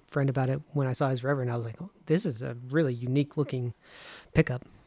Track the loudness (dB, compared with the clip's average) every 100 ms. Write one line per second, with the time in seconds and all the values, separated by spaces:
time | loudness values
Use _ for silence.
0 | -4 0 2 2 0 0 -2 -2 0 2
1 | 0 0 0 0 0 -2 -4 -8 -14 -10
2 | 0 0 2 -4 -6 -8 -2 2 2 0
3 | 0 2 2 0 -2 -2 -4 -6 -16 -20
4 | -18 -20 0 2 2 0 -8 -20